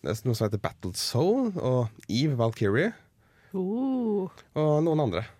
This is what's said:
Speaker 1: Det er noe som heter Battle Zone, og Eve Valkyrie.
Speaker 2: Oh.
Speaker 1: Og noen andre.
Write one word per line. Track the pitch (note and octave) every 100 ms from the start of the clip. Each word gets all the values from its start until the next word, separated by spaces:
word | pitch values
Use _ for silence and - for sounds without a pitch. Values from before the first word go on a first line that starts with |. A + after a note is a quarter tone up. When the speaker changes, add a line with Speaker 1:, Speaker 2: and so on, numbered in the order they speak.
Speaker 1:
Det | C2+
er | G#2+ C3
noe | A2+
som | G#2+
heter | G#2
Battle | - - F#2+
Zone, | F2 - A#2 E3+ B3 B3 F3+
og | B2+ B2+ A#2 - -
Eve | A2+ D3+ B2+
Valkyrie. | A#2 - G#2 G#2+ G3+ - _ _ _ _ _
Speaker 2:
Oh. | F#3+ F#3 A3+ C4+ C4 A#3 G#3 F#3 - - D3
Speaker 1:
Og | D3+ D3+
noen | E3 D#3
andre. | C#3 E2+ G#2+